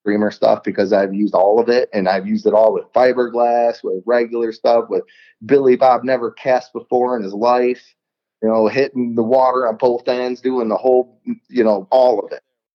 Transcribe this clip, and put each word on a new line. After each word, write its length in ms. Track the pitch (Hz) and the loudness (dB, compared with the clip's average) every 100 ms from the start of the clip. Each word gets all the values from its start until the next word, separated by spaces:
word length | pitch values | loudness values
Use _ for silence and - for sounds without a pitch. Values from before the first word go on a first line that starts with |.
streamer 320 | 104 104 107 | -2 -2 -2
stuff, 320 | - 110 107 | -2 -2 0
because 280 | - 101 98 | -4 -4 0
I've 220 | 101 98 | 0 0
used 200 | 98 104 | -2 -2
all 260 | 90 95 110 | 2 2 2
of 80 | 113 | 2
it, 200 | 123 127 | 0 0
and 160 | 107 92 | -2 -2
I've 180 | 95 98 | -2 -2
used 200 | 107 107 | -2 0
it 80 | |
all 180 | 104 110 | 4 2
with 180 | 95 - | 2 -4
fiberglass, 920 | 120 127 123 120 117 120 120 120 113 | 0 2 0 -2 0 0 2 0 -2
with 180 | 107 92 | -8 -8
regular 460 | 98 120 117 117 117 | -2 -2 0 -4 -6
stuff, 360 | 110 120 117 113 | -4 0 0 0
with 160 | 95 - _ - _ 110 | -6 -6 _ -20 _ 0
Billy 300 | 139 131 123 | 2 4 4
Bob 260 | 131 120 | 4 2
never 300 | 123 127 117 | 0 -4 -4
cast 400 | - 135 127 - | -8 -2 -2 -2
before 440 | 117 - 123 123 123 | -16 -4 -2 0 -2
in 60 | |
his 120 | 98 | -6
life. 480 | 101 120 123 123 123 _ _ _ _ _ _ | -2 0 2 0 -4 _ _ _ _ _ _
You 60 | 110 | -2
know, 180 | 113 107 | 0 0
hitting 480 | 135 139 127 120 | 0 -2 -2 -4
the 80 | 117 | -2
water 460 | 113 131 131 127 120 | 0 2 2 0 -4
on 80 | 110 | -2
both 320 | 127 120 - | -2 -2 -4
ends, 320 | 123 123 123 | -4 -4 -4
doing 280 | 131 127 113 | -4 -4 -2
the 80 | 101 | -2
whole, 440 | 131 127 123 _ - 117 _ | 2 2 0 _ -12 -12 _
you 140 | 123 | -2
know, 240 | 110 101 95 | 0 0 0
all 260 | 131 127 107 | 2 2 0
of 140 | - | -6
it. 100 | - _ _ _ | -14 _ _ _